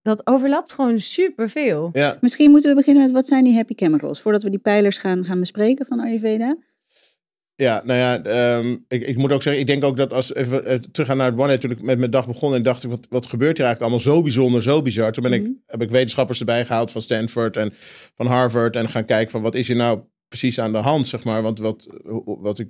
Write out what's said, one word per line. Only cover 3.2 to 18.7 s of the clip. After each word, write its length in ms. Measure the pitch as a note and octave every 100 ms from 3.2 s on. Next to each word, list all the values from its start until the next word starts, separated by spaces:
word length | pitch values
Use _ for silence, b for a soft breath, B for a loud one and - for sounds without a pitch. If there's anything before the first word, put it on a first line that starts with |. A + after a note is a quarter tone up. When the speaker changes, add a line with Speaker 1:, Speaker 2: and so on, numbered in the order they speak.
| C4
Speaker 3:
zijn 160 | C4+
die 120 | B3+ A3+
happy 180 | A3+ A3
chemicals? 460 | F3 D3+ C#3+ D3
Voordat 220 | G#3+ G#3
we 60 | G#3
die 100 | G3
pijlers 380 | - G#3 G3+ G3
gaan, 280 | G3 F3+ F3+
gaan 140 | F3+
bespreken 460 | F3+ - G#3+ C4+ C#4
van 140 | A#3+
Ayurveda. 580 | A#3 A3+ A3 A3 A#3 E4 _ _ _ b b _ _ _ _ -
Speaker 2:
Ja, 260 | C3 G#2+ A#2+
nou 140 | B2
ja, 240 | B2 A#2+
ehm, 520 | G2+ A#2+ A#2+ A#2+ A#2 B2 -
ik, 200 | B2+ B2
ik 100 | B2+
moet 140 | C#3
ook 100 | C#3
zeggen, 200 | D3 C#3+
ik 60 | C3+
denk 160 | C#3
ook 140 | C#3 B2+
dat 160 | C3+
als, 200 | B2 B2+ C#3
even, 300 | B2 C3 -
eh, 100 | B2+ -
teruggaan 260 | - C3+ C3+
naar 120 | C3
het 80 | A#2+
one 80 | C#3
day, 100 | C3
toen 140 | B2
ik 100 | A#2
met 160 | A#2 B2
mijn 140 | B2
dag 160 | B2+ B2
begon 280 | A#2 D3 C3
en 80 |
dacht 200 | A#2 B2
ik: 60 | B2
"Wat, 100 | A#2+ -
wat 160 | B2 A#2+
gebeurt 320 | A#2+ C#3+ D#3+
hier 80 | B2+
eigenlijk 160 | A#2
allemaal 320 | A#2 A#2+ B2+ D#3+
zo 60 |
bijzonder, 420 | D#3 A#2 B2+ A#2+
zo 180 | A2 D3
bizar?" 300 | C3+ G#2+ A2
Toen 120 | A2
ben 100 | B2
ik, 80 | A#2+
Speaker 3:
Mhm. 100 | G#2+ C4+ _
Speaker 2:
heb 140 | A#2
ik 80 | A2+
wetenschappers 480 | B2+ B2 - B2+ B2
erbij 260 | A2+ A#2 A#2
gehaald 260 | A#2 A#2
van 100 | A#2
Stanford 560 | - A2+ A2+ - A2+ G2+
en 160 | G#2+ B B B B -
van 100 | A#2+
Harvard 500 | B2 B2 A#2 A#2